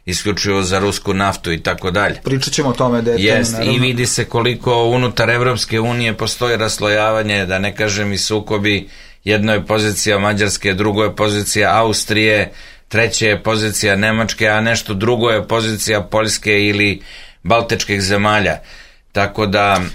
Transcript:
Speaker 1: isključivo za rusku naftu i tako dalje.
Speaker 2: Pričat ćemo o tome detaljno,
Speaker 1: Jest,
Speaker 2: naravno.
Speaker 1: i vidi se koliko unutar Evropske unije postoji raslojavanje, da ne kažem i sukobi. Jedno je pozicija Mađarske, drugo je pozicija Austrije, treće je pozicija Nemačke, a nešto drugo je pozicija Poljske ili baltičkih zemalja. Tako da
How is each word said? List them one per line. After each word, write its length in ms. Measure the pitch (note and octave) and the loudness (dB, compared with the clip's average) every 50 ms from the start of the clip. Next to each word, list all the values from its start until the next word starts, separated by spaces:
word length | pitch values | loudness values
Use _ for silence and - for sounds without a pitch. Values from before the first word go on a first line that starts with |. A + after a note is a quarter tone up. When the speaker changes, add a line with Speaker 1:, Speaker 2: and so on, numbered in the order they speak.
| _ | _
Speaker 1:
isključivo 560 | F2+ F2 - - G#2 G2 - - G2+ G2 G2 | -6 -6 -4 -2 -2 -2 -2 0 0 0 0
za 160 | F#2 F2+ F#2+ F#2+ | 0 0 0 0
rusku 360 | G2 G2+ - - - G2+ F#2+ | 0 0 -2 -2 -2 -2 0
naftu 380 | G2 G2+ G2 - - - F2 | 0 0 0 -2 -2 -4 -4
i 100 | E2 E2 | -4 -2
tako 280 | - F#2+ F2 - - F#2 | -2 -4 -4 -2 -2 -2
dalje. 300 | F2 G2+ G2+ F2+ - - - | 0 0 0 0 -2 -4 -4
Speaker 2:
Pričat 280 | - C3+ C3 - - | -2 -2 -2 -2 -2
ćemo 160 | - D#3+ D3 C3 | -2 0 0 0
o 40 | |
tome 300 | A#2 - C3 B2 A#2+ A#2+ | 0 0 0 0 0 0
detaljno, 280 | A2+ A#2+ A#2 F#2+ G2 G#2+ | 0 0 2 2 2 2
Speaker 1:
Jest, 220 | A2 A2 A#2+ A2+ | 2 2 2 0
Speaker 2:
naravno. 200 | A2+ A2+ A2+ A2 | -2 -2 0 0
Speaker 1:
i 60 | A#2 A#2+ | 2 2
vidi 280 | B2+ B2+ A#2+ B2 B2 | 2 0 0 0 -2
se 180 | - - A#2+ A2+ | 0 0 -2 -2
koliko 600 | - - A#2 A2+ B2 A#2 - - B2 A#2+ A#2 A#2 | -2 0 0 0 0 0 -2 0 0 2 2 2
unutar 460 | A#2 B2 B2+ B2+ A2+ - - A2+ A2+ | 2 2 2 2 0 0 0 2 2
Evropske 500 | A#2+ A#2+ B2 B2+ A#2 G#2+ - - A2 A2 | 2 2 2 0 0 -2 -2 -2 -2 0
unije 340 | A2+ A#2+ A#2+ A#2+ A#2+ A2 G2+ | 0 0 0 0 -2 -2 -2
postoji 420 | - A2+ A2 - - B2 A#2+ A#2 | -2 -4 -6 -4 -2 0 0 0
raslojavanje, 880 | G2+ A2 G#2+ - - G#2 G#2 G#2 G#2+ G#2+ A2 A2 A2 G#2+ G#2 G2+ G2+ F#2+ | 0 0 -2 -2 -2 0 0 2 2 2 2 2 0 0 0 0 0 0
da 120 | F2+ F#2+ F#2+ | 0 0 -2
ne 160 | G2+ G2+ - | -2 -2 -2
kažem 380 | - G#2+ G#2+ G2 G#2 G#2 G2+ | -2 -2 0 0 -2 -2 -2
i 60 | G2 F2+ | -2 -2
sukobi. 720 | - - G#2+ G#2+ G2+ - A2 G2+ G2+ G#2+ G2+ F#2 - - - - - - - - - | -2 -2 -2 -2 -2 -2 -2 0 0 0 0 0 -2 -6 -14 -20 -20 -20 -20 -6 -2
Jedno 280 | G2+ G#2+ G#2 G#2 A2 | 0 2 2 2 2
je 140 | G#2+ G2+ E2 | 2 0 0
pozicija 520 | G2+ G#2+ G#2+ G#2 G#2+ G2 - - G#2+ G#2 G2 | 0 0 2 2 0 0 0 0 0 2 2
Mađarske, 560 | G2 G#2+ G#2 G2 G#2+ G2 - - - G2 F#2 | 2 0 0 0 0 0 -2 -2 -2 -2 0
drugo 280 | F#2 G#2 G#2+ G#2 G#2+ | 0 0 0 2 0
je 140 | G#2+ G2+ - | 0 0 0
pozicija 640 | - G#2+ G#2 G#2 G#2 G2 - - G#2+ G2+ F2+ G2 A2 | -2 0 0 0 0 -2 -2 0 2 2 4 4 2
Austrije, 720 | A2+ A2 G#2 - - - G#2+ G#2+ A2 G#2+ G#2+ G#2 G2 - - - - - - - - - | 2 2 0 -2 -2 -2 0 2 2 4 2 2 0 -2 -6 -14 -20 -20 -20 -20 -12 -4
treće 380 | - A2 A#2 A2 - - A#2+ | 0 0 0 0 0 0 0
je 160 | G#2+ G#2 F2 | 0 0 0
pozicija 540 | - A2 A2+ G#2+ A2 G#2+ F#2+ - G#2+ G2+ G2 | 0 -2 0 0 0 -2 -2 0 0 2 2
Nemačke, 520 | G2 G#2+ A2 A2 A2 A2 G2+ - - A2 G#2+ | 2 2 2 0 0 -2 -2 -2 0 0 2
a 120 | G#2+ A2 | 2 2
nešto 340 | A2 A#2 A#2 G#2+ - - G#2 | 2 0 0 -2 -2 -4 -4
drugo 360 | F#2+ A2+ A#2+ B2 A2 A#2 A#2 | -2 0 0 2 2 2 2
je 180 | A2 G#2 - - | 2 0 0 0
pozicija 520 | A2 A#2 A2 A2 A2 G2 - A2 G#2+ G#2 | -2 0 0 -2 -2 -2 -2 0 0 -2
Poljske 640 | G2+ - - A2 A2 G#2 - - - G#2+ G#2 G2+ G#2 | -2 0 0 0 0 0 -2 -2 0 0 2 2 2
ili 380 | G#2 G2+ G2+ G#2 G2+ F2+ - - - - - - - - _ | 2 2 2 0 0 0 -4 -8 -16 -20 -20 -20 -20 -20 _
baltičkih 600 | - E2+ A2+ A#2 A#2 - A#2 - - - G2+ G2 | 0 2 2 2 2 0 -2 -2 -2 -2 -2 -2
zemalja. 560 | F#2 F#2 G#2 G2+ G#2 G#2+ G#2+ G#2+ F#2+ E2+ D2+ - - - - - - - - - _ _ | 0 0 2 2 2 2 2 2 2 0 -2 -4 -8 -16 -20 -20 -20 -20 -20 -20 _ _
Tako 340 | - G2+ G2+ G2 - A2 G#2+ | -2 -2 -2 0 -2 -2 0
da 340 | G2 F#2+ G#2 G2+ G2+ G2 F#2 F2+ E2+ | 2 2 2 4 2 2 0 0 -4